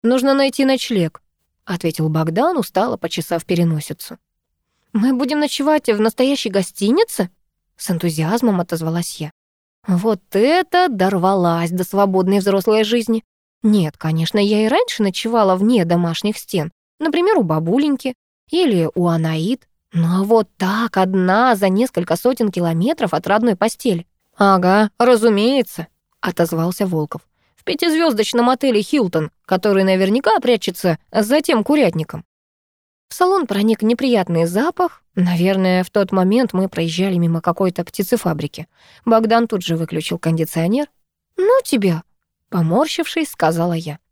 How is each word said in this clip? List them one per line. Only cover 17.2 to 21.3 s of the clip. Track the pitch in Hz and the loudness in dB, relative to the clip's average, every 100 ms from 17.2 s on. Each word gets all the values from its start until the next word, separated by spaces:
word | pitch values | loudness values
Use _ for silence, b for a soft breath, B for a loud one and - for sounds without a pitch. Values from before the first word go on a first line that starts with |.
| 359 415 | 2 2
у | |
бабуленьки | 180 156 165 233 294 277 262 247 _ _ _ | 2 0 0 0 0 -2 -6 -10 _ _ _
или | 330 349 190 160 | 0 2 2 0
у | - 175 | 0 0
Анаит. | 165 160 160 170 262 _ _ _ | 0 -2 -2 -4 -4 _ _ _
Но | 170 165 180 196 | -2 0 0 2
вот | 226 214 _ | 2 0 _
так | 185 208 233 - | -4 -2 -2 0
одна | 185 190 185 | 0 2 2